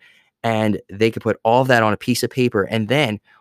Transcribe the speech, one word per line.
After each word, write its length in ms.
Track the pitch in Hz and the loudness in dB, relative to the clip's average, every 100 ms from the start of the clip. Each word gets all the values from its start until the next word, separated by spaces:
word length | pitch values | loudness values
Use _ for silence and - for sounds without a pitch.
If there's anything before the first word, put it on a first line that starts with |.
| _ _ _ _ | _ _ _ _
And 400 | 120 110 110 98 - | -4 0 0 -2 -8
they 200 | 98 113 | -2 -2
could 120 | 113 | 0
put 180 | 113 101 | -4 -2
all 200 | 113 120 | 2 2
of 60 | 131 | 4
that 140 | 120 | 4
on 120 | 110 | 2
a 20 | 101 | 0
piece 260 | - 120 | -2 -2
of 80 | 120 | -2
paper. 340 | - 123 113 | -2 0 0
And 240 | 95 113 107 | -2 -2 0
then 320 | 135 135 104 - _ | 0 0 -4 -12 _